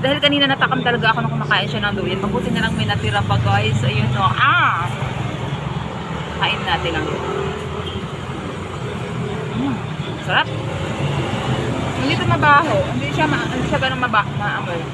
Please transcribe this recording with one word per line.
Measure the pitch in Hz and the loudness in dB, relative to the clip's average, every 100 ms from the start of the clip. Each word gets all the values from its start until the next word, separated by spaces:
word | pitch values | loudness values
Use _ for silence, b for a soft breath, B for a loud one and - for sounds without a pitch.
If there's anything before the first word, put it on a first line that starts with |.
Dahil | 262 285 | 2 4
kanina | 285 285 | 4 4
natakam | 277 269 247 254 | 2 4 2 2
talaga | 240 240 220 220 | 2 2 4 4
ako | |
nung | 226 226 | 0 -2
kumakain | 214 202 202 | 0 0 0
siya | 220 208 | 0 0
ng | 196 | 0
durian. | 180 185 | -2 -2
Mabuti | 202 - 247 | 0 0 0
na | 226 220 | 0 0
lang | 220 | 0
may | |
natira | 208 208 214 208 | 0 2 2 0
pa, | 202 196 | 2 2
guys. | 202 196 214 214 | 4 4 4 2
Ayun, | 226 220 214 | 2 2 2
no. | 214 190 | 2 2
Ah! | - 254 349 285 185 175 - - - - - - - - - - - - - - - | 4 4 6 4 2 0 -2 -4 -4 -4 -4 -4 -4 -4 -4 -6 -6 -6 -6 -6 -2
Kain | 196 202 190 | 0 0 0
natin | 165 170 160 | 0 0 -2
ang | 135 - - - - - - - - - - - - - - - - - - 208 220 208 208 202 - - | -2 -4 -4 -4 -4 -4 -6 -6 -6 -6 -6 -8 -8 -8 -6 -8 -8 -8 -6 -6 -6 -4 -4 -4 -4 -2
Mm, | 277 226 - - - - - | -2 -2 -6 -6 -6 -6 0
sarap. | 202 320 - - - - - - - - - - - - - - - | 0 0 -2 -4 -4 -4 -2 -2 0 -2 -2 -2 0 0 -2 -2 -2
Hindi | 262 | 0
ito | 311 359 | 0 2
mabaho. | 330 302 285 320 202 - | 4 6 6 6 2 0
Hindi | - 294 - | -2 -2 0
siya | 311 | 2
ma-, | 277 - 254 | 2 0 -2
hindi | 254 | 0
siya | 285 262 | 0 0
ganun | 254 | 0
maba-, | 247 220 - - | 2 2 0 -2
maamoy. | 208 190 196 170 165 | -2 -2 -4 -6 -6